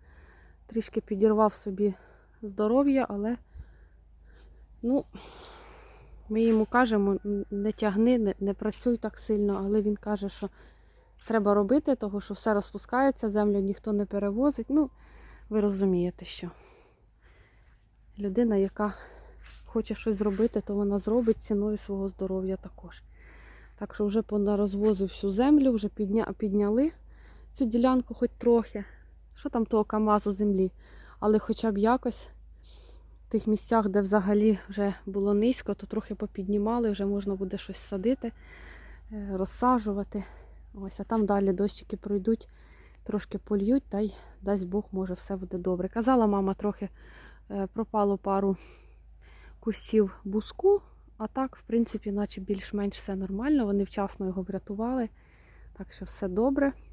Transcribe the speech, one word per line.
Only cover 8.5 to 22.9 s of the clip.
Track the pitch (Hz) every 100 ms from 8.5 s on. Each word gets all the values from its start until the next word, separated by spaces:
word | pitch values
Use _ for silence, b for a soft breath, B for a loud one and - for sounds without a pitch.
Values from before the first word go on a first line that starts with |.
працюй | 190 208 - 247 233
так | 214 -
сильно», | - 208 202 196 196
але | 214
він | 208 208
каже, | 208 208 196
що... | - 202 b b b b b b b -
Треба | 226 202
робити, | 202 202 285 302 254
того | 208 202
що | -
все | 202 226
розпускається, | 208 - 202 - 247 269 262 220
землю | 208 208 202
ніхто | 196 202 220
не | 208 202
перевозить. | 202 202 208 285 277 226
Ну, | 294 277 - b b b b b
ви | 214
розумієте, | 202 196 196 180 180 - 175
що | - 175 - b b b b b _ b b b b b b _ _ _ -
людина, | 202 196 233 202
яка | 196 - 208 - B B B B B - -
хоче | 226 - 214
щось | 226 202
зробити, | 214 190 226 208
то | - 202
вона | 202 202
зробить | 208 233 226 220
ціною | - 208 208 208
свого | - 196 196
здоров'я | - 190 190 190 190
також. | 185 - 170